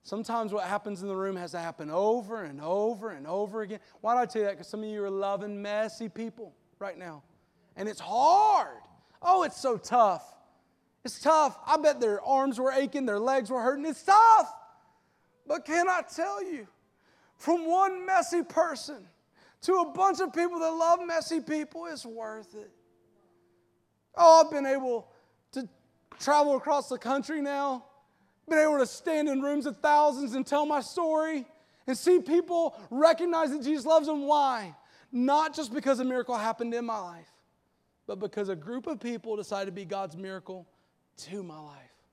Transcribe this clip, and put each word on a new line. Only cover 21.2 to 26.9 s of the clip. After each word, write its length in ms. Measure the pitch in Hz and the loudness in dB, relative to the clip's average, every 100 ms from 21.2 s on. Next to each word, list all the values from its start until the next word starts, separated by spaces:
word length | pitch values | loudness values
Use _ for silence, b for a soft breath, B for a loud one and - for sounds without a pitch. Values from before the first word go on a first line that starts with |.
| 311 330 | -2 -6
people, 460 | 311 302 302 330 339 | -4 -6 -6 -12 -12
it's 180 | 294 | -12
worth 500 | 240 226 220 220 202 | -14 -12 -12 -12 -16
it. 160 | 214 202 _ _ _ _ _ _ _ _ _ _ _ _ _ _ | -20 -20 _ _ _ _ _ _ _ _ _ _ _ _ _ _
Oh, 280 | - 339 320 | 6 10 10
I've 60 | 311 | 8
been 160 | 294 277 | 2 0
able 440 | 269 262 233 - b b b _ | -2 -2 -6 -8 b b b _
to 140 | 262 233 _ _ _ _ - | -12 -12 _ _ _ _ -8
travel 380 | - 294 294 269 | 2 4 4 0
across 340 | - 285 - | 0 -2 -2